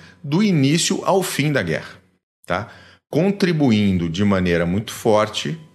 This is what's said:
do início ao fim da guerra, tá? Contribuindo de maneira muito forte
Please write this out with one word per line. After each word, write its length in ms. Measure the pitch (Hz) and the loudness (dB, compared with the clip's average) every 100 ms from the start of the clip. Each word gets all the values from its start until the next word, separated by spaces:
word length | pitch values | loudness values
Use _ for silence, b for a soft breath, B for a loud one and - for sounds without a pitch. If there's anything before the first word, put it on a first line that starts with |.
| B B | B B
do 180 | 143 160 | -4 0
início 640 | 214 165 135 165 - 190 | 2 2 2 2 0 -2
ao 200 | - 185 | 0 0
fim 260 | 180 - 147 | 0 -2 0
da 120 | 135 | 0
guerra, 380 | 87 73 - - _ _ _ _ - | -2 -4 -6 -18 _ _ _ _ -6
tá? 240 | 90 117 B B B _ | -6 -6 B B B _
Contribuindo 960 | 143 190 202 180 156 139 107 101 92 85 | 0 0 0 -2 2 2 2 2 0 -2
de 160 | 82 | 0
maneira 400 | 104 95 90 85 | 0 2 2 0
muito 280 | 87 95 110 | 0 -2 -4
forte 680 | - 120 107 110 - - 160 - | -4 2 2 2 -4 -8 -10 -14